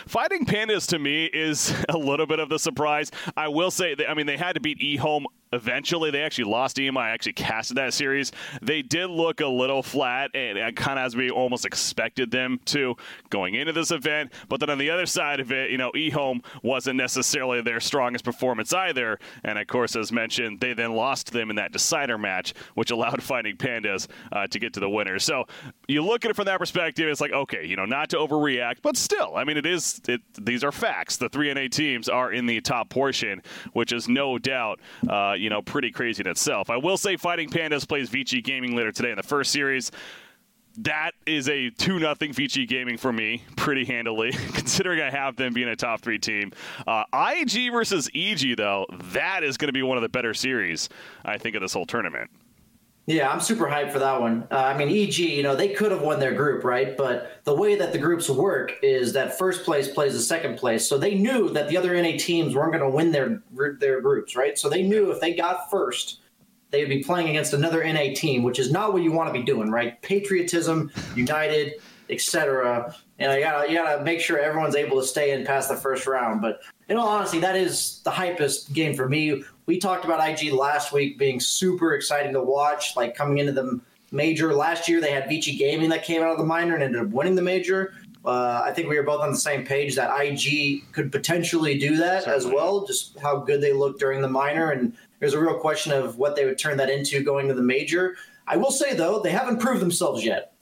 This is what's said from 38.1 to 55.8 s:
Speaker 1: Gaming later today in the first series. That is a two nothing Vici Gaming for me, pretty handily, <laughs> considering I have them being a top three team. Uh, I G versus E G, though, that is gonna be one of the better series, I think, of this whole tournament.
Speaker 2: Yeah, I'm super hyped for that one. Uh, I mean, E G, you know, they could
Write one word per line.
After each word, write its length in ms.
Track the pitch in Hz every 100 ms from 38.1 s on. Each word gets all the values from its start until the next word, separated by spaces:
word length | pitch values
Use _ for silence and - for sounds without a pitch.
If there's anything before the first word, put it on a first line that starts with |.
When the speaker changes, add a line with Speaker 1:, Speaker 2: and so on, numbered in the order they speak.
| 131 127 127
Speaker 1:
Gaming 360 | 120 131 123 120
later 160 | 110
today 180 | - 120
in 60 | 101
the 80 |
first 260 | - 143 131
series. 400 | 147 139 131 - - - - - _ _ _ _ 113
That 360 | 156 151 165 - 156
is 220 | 156 135
a 200 | 143 123
two 280 | - 185 185
nothing 340 | 156 143 151
Vici 320 | 131 135 139
Gaming 320 | 120 131 123 117
for 160 | 131
me, 300 | 113 110 117 - -
pretty 280 | 151 135
handily, 460 | 120 120 113 110 117
<laughs> 200 | - -
considering 460 | - 147 - 185 165
I 100 | 139
have 240 | 139 135
them 180 | 120 127
being 160 | 120 120
a 60 |
top 260 | 110 120 110
three 180 | 117 107
team. 340 | 117 104 101 - - - -
Uh, 160 | 110 107
I 320 | 131 196 339
G 260 | 269 214 247
versus 380 | 240 220 190 127
E 220 | 147 196 185
G, 180 | 135
though, 320 | 110 101 98 - 90 90
that 300 | 113 170 190
is 140 | 147 135
gonna 160 | 147
be 100 | 131
one 160 | 131 127
of 40 |
the 60 | 113
better 240 | 127 117
series, 560 | 104 127 123 90 80 - - - -
I 140 | - 104
think, 180 | 117 104
of 40 |
this 120 | 92
whole 140 | 98 82
tournament. 440 | 120 90 64 57 _ _ _ _ _ _ _ -
Speaker 2:
Yeah, 220 | 160 139
I'm 80 | 160
super 260 | 190 208 147
hyped 240 | 147 -
for 80 | 139
that 220 | 135 123
one. 260 | 117 113 -
Uh, 60 | 135
I 180 | 135 143
mean, 100 | 147
E 200 | 208 196
G, 260 | 135 165
you 80 | 143
know, 140 | 143 139
they 140 | 196
could 200 | -